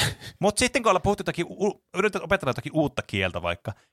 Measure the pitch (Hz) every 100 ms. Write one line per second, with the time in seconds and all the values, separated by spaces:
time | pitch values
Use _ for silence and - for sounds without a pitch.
0 | - - - - 196 208 247 285 220 185
1 | 190 202 175 165 170 - 180 - _ 180
2 | 214 240 165 190 135 117 147 - 143 -
3 | - 101 95 87 87 87 - - _